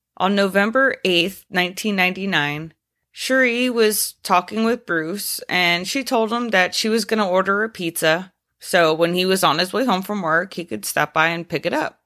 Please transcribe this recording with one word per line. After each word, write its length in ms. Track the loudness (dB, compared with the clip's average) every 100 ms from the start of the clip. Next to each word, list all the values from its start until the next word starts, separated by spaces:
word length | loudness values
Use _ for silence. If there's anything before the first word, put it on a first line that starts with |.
| _ -4
On 160 | 0
November 640 | 2 2 2 2 4 2 2
eighth, 440 | 2 2 0 -4 -6
nineteen 480 | -2 -2 -2 -2 2
ninety-nine, 800 | 0 0 -2 0 0 -4 -10 _ _ _ _
Cherie 600 | -8 0 2 2 2 0
was 460 | 2 2 2 -4 -6
talking 420 | 0 0 0 -2
with 200 | 0 0
Bruce, 560 | -2 -4 -4 -6 -8 -8 -4
and 400 | 0 2 0 -2
she 160 | -6
told 260 | -2 0 0
him 200 | -2 0
that 240 | 0 0
she 160 | 0 0
was 160 | 0 0
gonna 200 | -2 2
order 380 | 2 2 0
a 60 | -2
pizza, 640 | -6 -8 0 2 2 -2 _ _ _
so 320 | 0 2 4
when 220 | 4 2
he 100 | 2
was 180 | 0 2
on 160 | 2 2
his 140 | 0
way 140 | -2 0
home 160 | 0
from 180 | -2 -4
work, 320 | 0 0 -2
he 140 | -8 -10
could 180 | -8
stop 300 | -4 -2 -2
by 140 | 0 0
and 200 | -2 -6
pick 160 | -6
it 80 | -4
up. 300 | -2 -4 -8